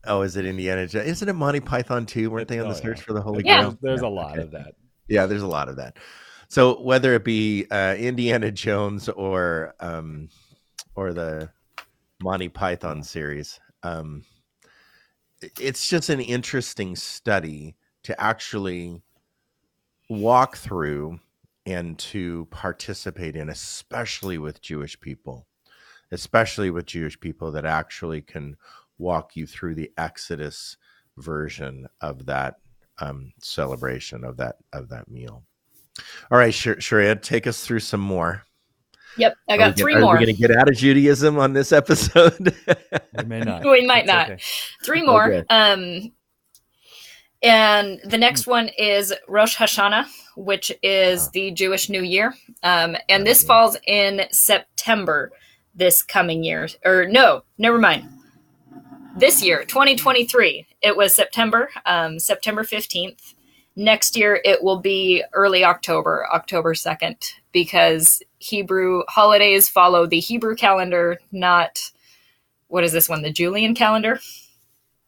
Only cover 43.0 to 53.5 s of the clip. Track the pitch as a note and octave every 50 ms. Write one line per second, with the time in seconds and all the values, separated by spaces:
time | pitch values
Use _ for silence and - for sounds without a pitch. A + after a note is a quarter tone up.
43 | - _ _ A2+ - A2+ A2+ A2+ A#2 A2 F#2 E2+ - C#4+ C4+ B3+ B3 B3 B3 A#3
44 | - G3+ F#3 F3 D#3+ - G2 F#2 - - - - - - - _ - - D4+ E4
45 | E4 C#4 A#3+ G#3+ G#3+ A3 G3+ F3 - _ A3+ A3 G#3+ G#3 G3+ F#3+ F#3 F3+ F3 F3+
46 | G3+ A#3 _ _ _ _ _ _ _ _ _ _ _ _ _ _ _ _ _ -
47 | - - - _ _ _ _ _ - A#3 A3+ A3 A3 G#3+ G#3 G#3 G3+ G3+ F#3+ -
48 | - G3+ A3+ A3+ A#3 A#3+ B3+ - - B3 B3 A#3 A#3 G#3+ - - G#3+ G#3 G3+ -
49 | G3+ F#3+ G3+ - - - F#3+ G#3 G#3+ A3+ - - A#3 G#3 - - G3 G3+ G#3 A3
50 | C#4 - - - - _ _ - G3 F#3+ G3 F#3+ - - - - - F#3+ G3 F#3+
51 | F#3+ F3+ F3+ F3 - - - F#3 G3 G3 F3 E3 F#3+ F#3 F#3+ F#3+ - - G3+ F#3+
52 | F#3 F3+ F3+ F#3+ G#3+ A#3+ C4 _ _ - - - - F3 F3+ F3 E3 E3+ E3 -
53 | - - F#3+ G3 G3 G#3+ A#3 - - -